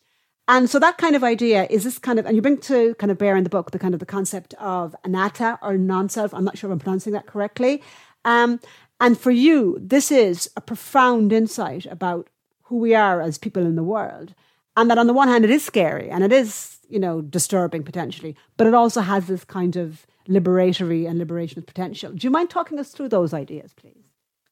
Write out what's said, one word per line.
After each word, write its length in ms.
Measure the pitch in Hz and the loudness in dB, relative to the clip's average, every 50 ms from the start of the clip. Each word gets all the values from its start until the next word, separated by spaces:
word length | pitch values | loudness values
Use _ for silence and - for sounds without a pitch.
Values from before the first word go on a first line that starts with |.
| _ _ _ _ _ _ _ _ _ - | _ _ _ _ _ _ _ _ _ 2
And 220 | 247 254 247 - | 4 4 4 2
so 100 | - 277 | 2 4
that 180 | 262 339 359 - | 4 2 2 2
kind 180 | 339 330 294 | 0 2 2
of 80 | 269 247 | 2 2
idea 440 | 240 233 220 240 233 214 196 185 - | 0 0 0 2 2 2 2 2 0
is 140 | - 208 185 | 0 -2 -2
this 160 | 254 247 - | -4 -8 -8
kind 200 | - 254 240 226 | -4 -2 -2 -2
of, 60 | - | 0
and 100 | - 226 | 0 0
you 60 | 220 | 2
bring 160 | 208 277 285 269 | 2 2 0 0
to 360 | - - 277 240 233 233 226 | -2 0 2 2 2 2 0
kind 160 | - 208 202 | 0 -2 -2
of 60 | 190 - | -2 0
bear 180 | 208 202 190 | 2 2 2
in 80 | 190 185 | 2 2
the 60 | 175 | 0
book 220 | - 185 170 - | -2 -4 -4 -4
the 80 | - 180 | -6 -6
kind 140 | 190 185 175 | -4 -4 -4
of 60 | 156 | -4
the 60 | - | -6
concept 480 | - 196 196 190 - - 185 180 - - | -8 -6 -6 -6 -6 -8 -10 -14 -16 -16
of 420 | - 220 196 185 180 170 160 160 - - | -12 -8 -6 -6 -6 -6 -8 -10 -10 -8
anatta 560 | 185 185 185 190 208 - - 233 226 233 - | -4 -2 -2 -2 -2 -2 -2 -4 -4 -4 -4
or 160 | - 202 196 190 | -4 -4 -2 0
non-self. 560 | 185 190 185 185 196 196 - 233 208 196 - | 0 0 0 -2 -2 -4 -4 -4 -6 -4 -4
I'm 120 | 185 185 | -4 -4
not 120 | 202 - - | -4 -4 -6
sure 120 | - 196 | -8 -8
if 40 | 185 | -6
I'm 60 | 151 | -6
pronouncing 320 | - 196 185 190 - 220 208 | -4 -4 -4 -4 -4 -6 -8
that 140 | 202 - - | -8 -8 -8
correctly. 560 | - 208 202 214 - - 247 254 285 285 - - - - - _ _ _ - | -8 -6 -6 -6 -4 -2 0 0 0 -2 -4 -14 -20 -20 -20 _ _ _ 0
Um, 380 | 233 233 233 240 240 240 233 - - - - _ _ _ - | 2 4 4 4 2 0 -2 -8 -14 -20 -20 _ _ _ 0
and 180 | 247 240 233 - | 2 2 2 2
for 120 | - 254 | 2 2
you, 460 | 247 240 262 320 320 285 220 180 - - | 2 4 6 6 6 4 4 2 0 -4
this 280 | 190 185 254 285 - - | -2 0 2 2 2 4
is 400 | 294 262 220 190 175 175 - - - | 4 4 4 4 2 -2 -6 -10 -10
a 60 | - | -12
profound 720 | - - 233 - - - - 269 254 247 240 226 214 202 220 | -12 -10 -12 -12 -8 -2 2 4 4 4 4 4 2 2 2
insight 520 | 220 220 214 - 240 190 - - 180 - - | 2 0 0 -4 -6 -8 -8 -8 -12 -12 -14
about 420 | 185 175 190 180 175 - - _ _ _ _ _ _ _ _ | -10 -8 -6 -4 -4 -6 -8 _ _ _ _ _ _ _ _
who 140 | - 240 233 | -6 -4 0
we 180 | 233 226 226 | 2 4 4
are 260 | 214 208 196 180 170 | 4 4 4 2 0
as 160 | 156 165 151 - | -2 -4 -6 -6
people 280 | - 220 - 190 175 | -8 -6 -4 -2 0
in 100 | 170 165 | 0 0
the 80 | 165 160 | -2 -2
world. 500 | 180 220 214 - - - - 160 196 185 _ _ _ _ _ _ _ - 220 | -2 -4 -4 -6 -8 -12 -14 -18 -20 -20 _ _ _ _ _ _ _ 0 2
And 120 | 226 233 | 4 4
that 80 | 233 233 | 4 4
on 100 | 233 233 | 4 4
the 60 | 240 | 4
one 140 | 269 277 254 | 4 4 4
hand, 160 | 240 233 220 | 4 4 6
it 60 | 208 | 4
is 160 | 269 - - | 4 2 0
scary 440 | - - 220 175 151 143 156 156 - | 0 0 0 0 0 0 -4 -8 -6
and 140 | - 175 190 | -2 0 2
it 80 | 202 | 4
is, 460 | 254 269 247 214 - - - - - - _ - | 4 4 4 2 -4 -12 -16 -18 -20 -20 _ -8
you 120 | - 202 | -6 -4
know, 220 | 190 175 165 160 | -4 -2 -4 -6
disturbing 640 | 151 143 143 175 - - 202 185 175 165 - 160 139 | -6 -6 -4 -4 -2 -2 0 0 0 -2 -4 -6 -10
potentially, 540 | - - 175 156 123 - - - 160 147 - _ _ _ | -10 -10 -10 -10 -10 -10 -12 -14 -16 -16 -18 _ _ _
but 120 | - 226 220 | 2 4 4
it 60 | 233 | 6
also 280 | 240 233 226 - 233 | 4 4 2 2 -2
has 260 | 190 180 202 196 175 180 | -2 0 0 -2 -2 -2
this 160 | 190 180 - | -6 -8 -8
kind 320 | - - 190 180 180 165 | -8 -6 -4 -2 -2 -2
of 300 | 180 170 156 156 - _ _ _ _ _ - | -4 -6 -8 -10 -16 _ _ _ _ _ 0
liberatory 800 | 190 196 165 180 180 185 185 185 180 - 185 165 170 165 165 165 | 0 2 2 2 2 4 4 2 2 0 -2 -2 -2 -2 -2 -2
and 100 | 170 170 | -4 -4
liberational 460 | 165 156 170 170 170 156 - 170 165 | -4 -6 -6 -8 -8 -8 -10 -14 -18
potential. 480 | - - 180 185 180 - - 202 - 196 | -14 -10 -10 -10 -10 -10 -14 -14 -14 -10
Do 120 | 160 - | -6 -2
you 60 | 254 | 0
mind 180 | 269 330 349 349 | 0 0 0 -2
talking 300 | - 359 330 - 311 285 | -4 -6 -6 -6 -8 -10
us 120 | 262 - | -10 -12
through 180 | - - 277 254 | -12 -12 -6 -2
those 240 | 220 190 175 151 170 | 0 0 0 0 -2
ideas, 400 | 151 135 - 156 147 - - _ | -6 -10 -10 -14 -16 -18 -20 _
please? 340 | _ _ 113 _ _ _ _ _ _ _ _ _ _ _ _ | _ _ _ _ _ _ _ _ _ _ _ _ _ _ _